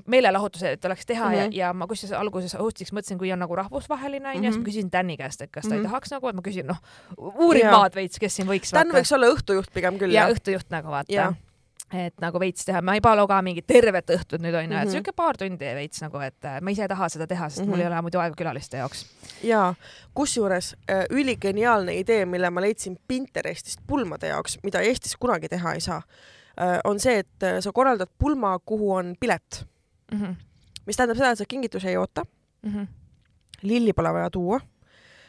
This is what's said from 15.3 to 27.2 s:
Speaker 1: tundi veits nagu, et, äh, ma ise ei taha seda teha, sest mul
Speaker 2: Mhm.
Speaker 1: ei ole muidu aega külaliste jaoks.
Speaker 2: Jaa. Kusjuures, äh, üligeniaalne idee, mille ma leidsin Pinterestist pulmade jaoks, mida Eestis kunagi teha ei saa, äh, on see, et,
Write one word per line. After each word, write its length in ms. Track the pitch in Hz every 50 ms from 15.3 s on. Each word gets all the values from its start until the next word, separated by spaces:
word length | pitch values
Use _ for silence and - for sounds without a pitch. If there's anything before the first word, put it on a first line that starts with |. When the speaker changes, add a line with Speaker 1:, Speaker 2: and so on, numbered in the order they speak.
| 269 -
Speaker 1:
tundi 220 | 190 190 185 156 139 139 117
veits 260 | 143 147 156 - -
nagu, 160 | 160 151 135 143
et, 140 | 139 135 - _ -
äh, 160 | 147 135 139
ma 120 | 170 190
ise 100 | 208 202
ei 60 | 214 190
taha 200 | 196 185 190 -
seda 200 | - 156 160 165
teha, 200 | 185 175 170 151
sest 120 | 143 - 190 202
mul 100 | 196 175
Speaker 2:
Mhm. 40 |
Speaker 1:
ei 60 | 175 175
ole 140 | 170 165
muidu 180 | 170 170 165 180
aega 160 | 170 170 156
külaliste 420 | - 170 165 123 135 - - - 135
jaoks. 280 | 120 139 - - - - - _ - - - - -
Speaker 2:
Jaa. 320 | 226 226 214 196 180 185 - - - - - - - -
Kusjuures, 600 | - 294 285 - 240 214 196 185 175 180 - - - - -
äh, 160 | 190 190 180 -
üligeniaalne 840 | - 269 294 262 233 - - 196 190 208 226 240 233 208 185 175 165 180
idee, 260 | 190 - 226 214 190
mille 240 | 180 180 180 180 175
ma 120 | 175 180
leidsin 360 | 185 208 - - - 190 185 - _ _
Pinterestist 720 | 254 254 269 - _ 160 - - 170 - - - - - - -
pulmade 400 | 277 285 240 175 151 - 160 160
jaoks, 300 | 151 151 165 - - - -
mida 160 | 196 196 180
Eestis 340 | 180 214 254 - - - -
kunagi 320 | - - 247 220 165 156 -
teha 260 | - 180 175 165 -
ei 60 | 170
saa, 220 | 165 185 170 156 165 - _ - - - - - - _ _ -
äh, 200 | 175 180 180 - -
on 140 | 202 208 202
see, 200 | 202 254 240
et, 240 | 208